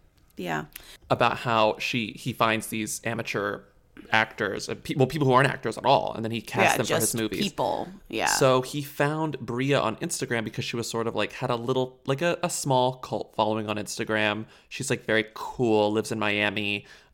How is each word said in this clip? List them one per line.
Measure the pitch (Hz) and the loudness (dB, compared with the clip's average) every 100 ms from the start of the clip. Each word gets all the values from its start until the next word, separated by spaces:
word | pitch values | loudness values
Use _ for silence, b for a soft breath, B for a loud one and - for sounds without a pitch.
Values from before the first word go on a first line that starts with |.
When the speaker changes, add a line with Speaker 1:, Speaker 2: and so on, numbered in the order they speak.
| _ _ _ - | _ _ _ -10
Speaker 1:
Yeah. | 180 156 151 B B B - | -6 -4 -6 B B B -2
Speaker 2:
About | 120 120 - | 2 2 2
how | 123 113 107 - | 2 4 4 2
she, | - 123 104 | -2 -2 -4
he | - 123 | -6 -8
finds | - 113 110 - | 0 2 2 -2
these | 113 107 - | -6 -4 -4
amateur | 117 113 113 110 101 98 - _ _ - - | -4 -4 -4 -4 -2 -4 -10 _ _ -20 0
actors, | 110 110 - 101 110 - | 2 2 0 -4 -2 -6
uh, | 110 | -8
pe-, | - 147 | -4 2
well, | 131 | 2
people | 156 131 | 4 4
who | |
aren't | 123 139 | 6 4
actors | - 113 - | 0 -6 0
at | 117 | 4
all, | 135 50 | 4 2
and | 104 113 | -4 -4
then | |
he | 113 | -6
casts | - - - | -4 2 2
Speaker 1:
Yeah, | - | 2
Speaker 2:
them | 104 | 0
for | 160 | 0
his | 107 | 0
Speaker 1:
just | 117 | 0
Speaker 2:
movies. | 110 92 | -2 -2
Speaker 1:
people. | 202 - 131 - 180 196 - | -4 -2 -2 -2 -6 -12 -8
Yeah. | 110 82 | -2 0
Speaker 2:
So | - 135 127 | 4 4 4
he | 127 147 | 2 -6
found | 143 - 143 156 160 147 | -6 -2 0 0 -4 -4
Bria | 113 120 135 135 | -6 -2 2 2
on | 113 107 | 2 -2
Instagram | 170 - 127 117 | -4 -4 -2 -2
because | 107 - 113 | -2 -6 -4
she | 120 | -4
was | 110 | -4
sort | 113 113 | -2 -2
of, | 107 | -2
like, | 104 | -2
had | - 123 | -2 -2
a | 120 | -2
little, | 120 131 127 - - | 0 0 -2 -4 -4
like, | 139 | 0
a, | 170 170 | 0 0
a | 175 | -2
small | - 147 127 127 131 | -4 2 2 2 0
cult | - 110 - - | -6 -6 -4 0
following | 107 110 104 | 0 0 -2
on | 104 | -4
Instagram. | 95 - 110 107 107 104 110 b b | -4 -6 -2 2 2 0 -6 b b
She's, | - - | -8 -4
like, | 120 - | -2 2
very | 110 110 - | 0 0 -6
cool, | - - 120 107 104 | -10 0 4 4 4
lives | 107 107 | 2 -2
in | 110 | -2
Miami. | 104 104 104 101 101 101 B B B | 0 2 2 0 -2 -2 B B B